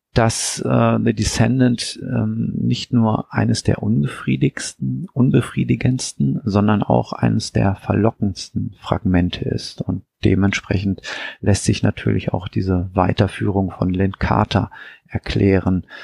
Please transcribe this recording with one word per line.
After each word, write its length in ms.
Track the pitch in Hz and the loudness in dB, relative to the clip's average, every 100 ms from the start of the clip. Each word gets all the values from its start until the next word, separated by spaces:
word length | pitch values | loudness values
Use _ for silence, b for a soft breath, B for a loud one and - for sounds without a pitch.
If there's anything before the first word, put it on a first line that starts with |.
| _ | _
dass, 480 | - 113 - - - | 0 2 0 -4 -6
äh, 360 | - 123 117 113 | 0 2 2 2
The 80 | 113 | 0
Descendant, 880 | 107 104 - 117 131 127 120 - - | 0 -2 0 2 2 2 0 -6 -10
ähm, 520 | - 117 110 110 113 - | -6 -2 -2 -2 -4 -2
nicht 360 | 120 123 - | -2 -2 0
nur 400 | 123 110 113 - | 2 2 0 -2
eines 300 | 110 107 110 | 0 0 0
der 220 | - - | 0 0
unbefriedigsten-, 1200 | 104 123 143 - - 131 139 - - - 131 131 170 | 0 0 0 -4 -4 0 0 -2 -10 -8 -6 -6 -4
unbefriedigendsten, 1300 | - 127 120 - - 120 120 120 127 - - 139 - | 2 4 4 2 -2 0 0 0 0 -4 -2 -2 0
sondern 400 | 110 98 104 104 | 0 2 4 2
auch 300 | - 120 - | 2 2 0
eines 400 | - 117 110 - | 0 0 2 0
der 240 | - 101 95 | 0 0 0
verlockendsten 1000 | - 101 107 - 104 95 - 131 123 - | -2 2 2 0 -2 -4 -8 -6 -6 -8
Fragmente 640 | - - - 92 87 - | -4 -2 2 2 2 -2
ist. 360 | - - - - | -4 -4 -6 -10
Und 200 | - 95 - _ | -6 -8 -10 _
dementsprechend 800 | 107 95 98 - - - 101 92 B B B B | 2 4 2 0 -2 -2 -2 -4 B B B B
lässt 240 | 104 98 | 0 2
sich 180 | - 104 | 2 0
natürlich 480 | 110 - 113 107 - | 0 -2 -2 -2 -2
auch 160 | - 95 | -4 -4
diese 420 | 113 95 90 92 | -4 0 0 0
Weiterführung 760 | 92 90 - 95 - 107 98 95 | 0 0 2 0 -2 -2 0 -2
von 200 | - 92 | -2 -2
Lynn 280 | 92 98 - | 0 -2 0
Carter 520 | - 110 104 98 - B B B _ | 0 0 2 0 -2 B B B _
erklären. 760 | 110 - 107 101 95 92 92 B B | -8 -4 2 4 4 2 -2 B B